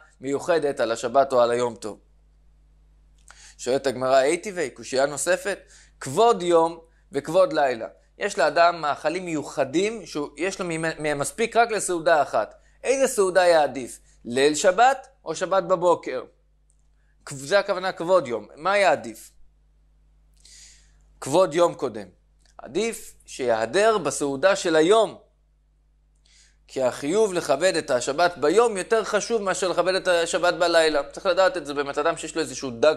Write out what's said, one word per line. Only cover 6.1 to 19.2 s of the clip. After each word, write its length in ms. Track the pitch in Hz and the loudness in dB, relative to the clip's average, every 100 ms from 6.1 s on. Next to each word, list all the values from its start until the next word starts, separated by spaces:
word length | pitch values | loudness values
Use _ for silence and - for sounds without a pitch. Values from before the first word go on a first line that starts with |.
| 143 233 220 | 2 2 2
יום 360 | 175 170 165 170 - _ _ | 2 4 2 -2 -18 _ _
וכבוד 420 | 139 139 165 185 | -8 -2 2 2
לילה. 340 | 156 139 120 107 - _ - | 2 0 -2 -8 -14 _ -8
יש 180 | 202 196 | -6 -2
לאדם 440 | 160 147 170 170 | 0 4 2 2
מאכלים 440 | 151 131 151 175 180 | -4 -4 -4 -4 -4
מיוחדים, 800 | 156 - - 131 143 202 226 165 | -6 -6 -4 -2 0 -2 -4 -10
שיש 540 | 156 147 - 180 190 | -10 -10 -6 -8 -6
לו 60 | 185 | -8
מהם, 200 | 160 160 151 | -6 -6 -6
מהם 200 | 151 143 | -4 -4
מספיק 360 | 139 - 226 226 | -6 -4 -2 0
רק 160 | 233 | 0
לסעודה 500 | 214 - 175 165 160 | 0 -4 -2 2 2
אחת. 340 | 135 127 104 - _ _ | 2 -2 -4 -8 _ _
איזה 240 | - 269 262 | -4 0 0
סעודה 340 | - 196 185 | 0 0 4
יעדיף? 580 | 180 165 143 123 117 - _ _ - | 6 6 4 -2 -10 -14 _ _ -6
ליל 300 | 123 143 151 | 2 2 2
שבת 520 | 202 185 247 269 - _ - | 2 4 4 2 -6 _ -10
או 100 | 160 | -6
שבת 280 | 180 190 | -2 -2
בבוקר? 600 | 175 185 175 165 - 131 - _ _ _ _ _ _ _ _ _ - | 0 2 2 2 0 -10 -10 _ _ _ _ _ _ _ _ _ -16
כב-, 100 | 139 | -14
זה 240 | 139 196 | -2 0
הכוונה 320 | 196 185 185 | 0 -4 -4
כבוד 360 | 180 170 185 131 | -4 2 2 2
יום. 200 | 113 101 - | -6 -8 -8
מה 220 | 165 202 | -2 2
יעדיף? 540 | 190 139 113 110 | 4 2 -2 -16